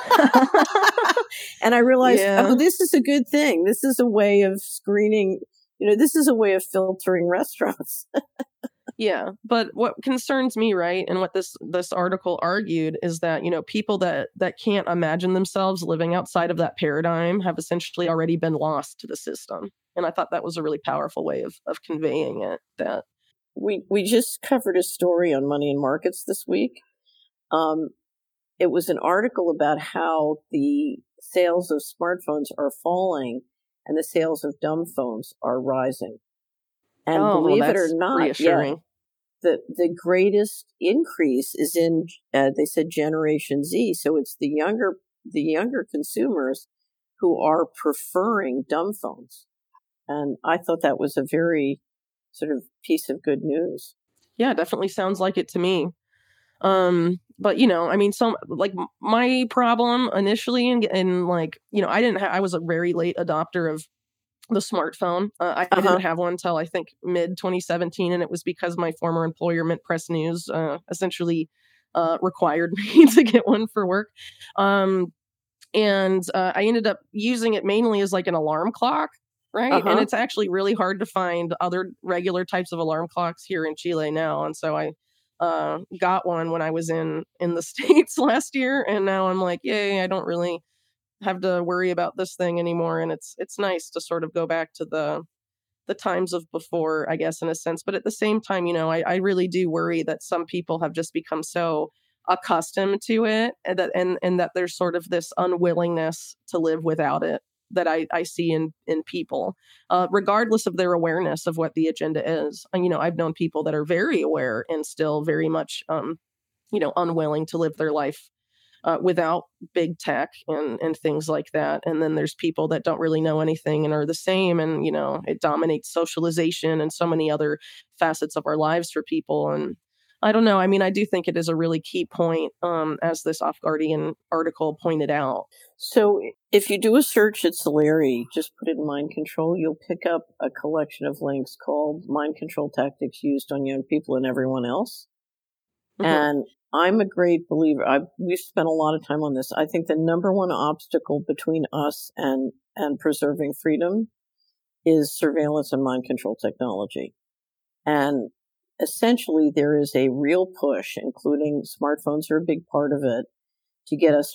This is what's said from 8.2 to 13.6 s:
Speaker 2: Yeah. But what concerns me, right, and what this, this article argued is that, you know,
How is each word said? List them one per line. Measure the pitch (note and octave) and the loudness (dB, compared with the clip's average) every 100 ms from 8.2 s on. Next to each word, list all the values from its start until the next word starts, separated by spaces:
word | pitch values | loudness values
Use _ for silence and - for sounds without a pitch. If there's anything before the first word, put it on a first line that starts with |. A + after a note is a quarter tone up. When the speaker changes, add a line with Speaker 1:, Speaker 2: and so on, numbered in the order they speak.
| - - - _ - - - - | -6 -10 -14 _ -20 -16 -16 -2
Speaker 2:
Yeah. | G#3+ C#3+ C3+ G3+ | 0 0 -4 -8
But | A3 A#3 G#3 | -2 0 0
what | F#3+ A#3+ - | -2 -2 -2
concerns | C4 B3+ - C4+ B3+ A3 | -2 -2 0 0 0 2
me, | A3+ | 2
right, | F#3 E3+ F#3 - | 2 0 0 -2
and | F#3 | -2
what | F#3 | 0
this, | F#3+ F3+ - | -2 -4 -10
this | - F3+ F3 | -6 -4 -2
article | F#3 F3+ F#3 F#3 E3+ | -2 0 0 -2 -2
argued | E3+ G3+ G3 E3 D#3+ D#3 | 0 0 0 -2 -2 -2
is | F3 E3 | -4 -2
that, | E3+ D#3 | -2 0
you | E3+ | 0
know, | E3 | -2